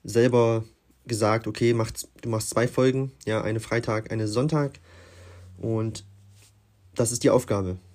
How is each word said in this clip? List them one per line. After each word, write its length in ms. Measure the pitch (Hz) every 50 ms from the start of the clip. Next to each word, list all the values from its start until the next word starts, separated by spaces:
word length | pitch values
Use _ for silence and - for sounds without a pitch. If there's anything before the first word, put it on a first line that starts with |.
| -
selber 600 | - - 117 120 123 120 120 117 113 113 113 110 - _ _ _ _ _ _ _
gesagt, 420 | - 117 104 110 104 110 113 113
okay, 260 | 110 107 - 120 117 117
mach's, 340 | 113 110 113 - - - _ _ -
du 80 | - 117
machst 220 | 113 110 110 -
zwei 160 | - 110 120
Folgen, 440 | 120 - - 127 131 131 135 135 135 - _ -
ja, 160 | - 110 110
eine 180 | - 107 107 113
Freitag, 520 | 110 - 117 117 117 - 107 110 110 -
eine 160 | 110 110 110
Sonntag. 520 | 107 107 120 120 113 160 151 143 139 - - - - - - - - - - - - - - - - -
Und 480 | - - 113 113 110 113 113 110 - - - - - - - - _ - _ _ _ _ _ _ _ _ - -
das 180 | - 120 110
ist 120 | 120 120 -
die 80 | 131
Aufgabe. 480 | 107 123 - - 107 101 95 90 92 92 _ -